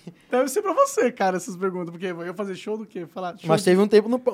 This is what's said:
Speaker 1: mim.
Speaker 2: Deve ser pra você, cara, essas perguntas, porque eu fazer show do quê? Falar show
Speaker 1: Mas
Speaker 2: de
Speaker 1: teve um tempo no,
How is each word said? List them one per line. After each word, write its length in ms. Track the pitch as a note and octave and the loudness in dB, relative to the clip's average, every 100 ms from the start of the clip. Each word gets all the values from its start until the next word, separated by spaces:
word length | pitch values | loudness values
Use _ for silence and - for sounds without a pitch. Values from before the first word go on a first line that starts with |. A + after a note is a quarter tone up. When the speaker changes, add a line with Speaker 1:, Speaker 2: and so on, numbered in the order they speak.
| F3+ | -20
Speaker 1:
mim. 80 | - _ | -20 _
Speaker 2:
Deve 160 | B3 C4+ | -2 0
ser 120 | G4 | -2
pra 100 | G4+ | 0
você, 380 | E4+ C#5 G#4+ B3+ | 2 2 2 0
cara, 260 | - F#3+ F#3 | 2 0 0
essas 180 | F3+ F3 | -6 -4
perguntas, 360 | F#3+ F3+ E3+ | -4 -4 -8
porque 160 | E3+ F#3+ | -8 -8
eu 260 | E3+ F3 | -8 -10
fazer 220 | F#3 G3+ E3+ | -8 -8 -8
show 200 | G#3 A3 | -8 -8
do 120 | G#3+ | -8
quê? 180 | F#3 E3 | -12 -12
Falar 320 | F#3 F3+ - | -10 -10 -6
show 100 | E3 | 0
Speaker 1:
Mas 140 | D#3+ | 2
Speaker 2:
de 40 | F#3 | 6
Speaker 1:
teve 140 | F#3 | 4
um 80 | G#3 | 6
tempo 220 | G#3 G#3+ | 6 4
no, 100 | B3 B3 | -2 -2